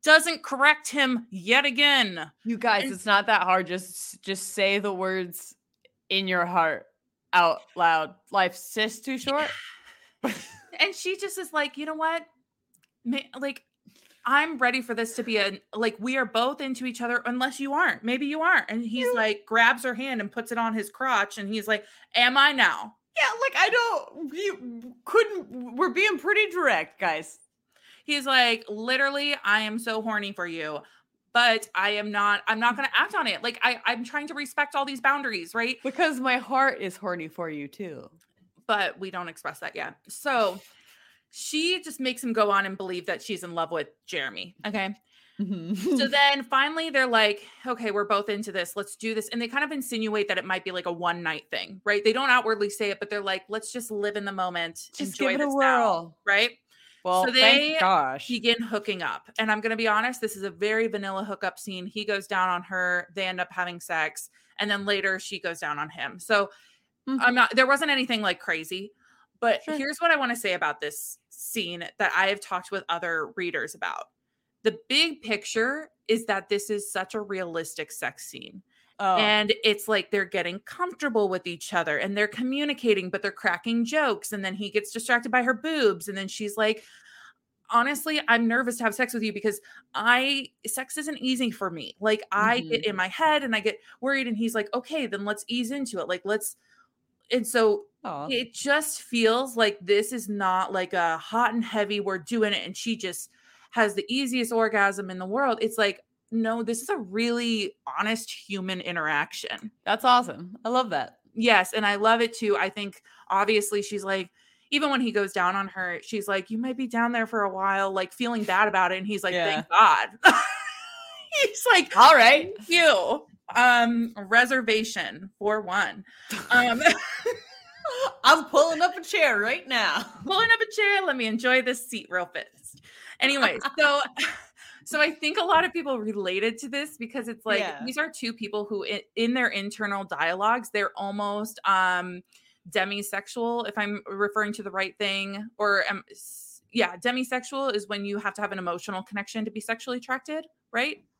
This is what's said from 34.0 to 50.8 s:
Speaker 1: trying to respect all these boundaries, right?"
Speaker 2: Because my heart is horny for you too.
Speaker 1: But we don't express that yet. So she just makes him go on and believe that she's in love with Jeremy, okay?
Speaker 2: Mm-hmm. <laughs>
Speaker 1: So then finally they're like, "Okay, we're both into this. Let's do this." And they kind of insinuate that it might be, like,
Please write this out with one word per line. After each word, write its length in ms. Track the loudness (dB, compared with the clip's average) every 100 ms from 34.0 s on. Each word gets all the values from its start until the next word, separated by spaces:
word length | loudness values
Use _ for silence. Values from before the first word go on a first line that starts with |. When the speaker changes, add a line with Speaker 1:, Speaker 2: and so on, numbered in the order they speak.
Speaker 1:
trying 240 | -4 -6 -6
to 60 |
respect 420 | -10 -6 -2 -2 -2
all 100 | -4
these 160 | 0
boundaries, 540 | 0 0 -2 -6 -4 -2
right?" 220 | -2 -2
Speaker 2:
Because 360 | -6 2 2 2
my 180 | 0 0
heart 420 | 0 2 2 2
is 160 | -8 -6
horny 300 | -6 -6 -8
for 220 | -8 -8
you 180 | -8 -10
too. 420 | -10 -12 -12 -16 _ _ _ _ _ -2
Speaker 1:
But 320 | 0 0 -4
we 120 | -10
don't 160 | -8 -10
express 300 | -10 -12 -10
that 160 | -10 -8
yet. 200 | -10 -12 _
So 520 | -8 -2 2 0 -2 -16 _ _ _ _ _ _
she 500 | -14 -6 -2 0 -2
just 180 | -4 -6
makes 240 | -4 -4
him 80 | -4
go 180 | 0 4
on 140 | 2 0
and 120 | -6
believe 300 | -8 -6 -6
that 140 | -8
she's 220 | -6 -10
in 100 | -6 -4
love 160 | -4
with 160 | -4 -6 _ -10
Jeremy, 500 | -6 -6 -8 -16 _ -8
okay? 300 | -4 -6 -8 _ _ _ -8
Speaker 2:
Mm-hmm. 560 | -6 -6 -6 -4 0 0
<laughs> 0 |
Speaker 1:
So 100 | 2
then 360 | 4 4 2
finally 460 | 0 0 0 -2 -2
they're 160 | 0 2
like, 400 | 4 4 0 -10 -14 -8
"Okay, 240 | -4 -2
we're 140 | -2 0
both 240 | 0 0
into 220 | -6 -4
this. 220 | -6 -6 -6
Let's 200 | -10 -8
do 200 | -4 -4
this." 140 | -4
And 120 | -6
they 60 | -4
kind 160 | -4
of 80 | -4
insinuate 560 | -6 -6 -4 -2 -2 0
that 100 | -2
it 80 | -2
might 180 | -4
be, 80 | -4
like, 140 | -6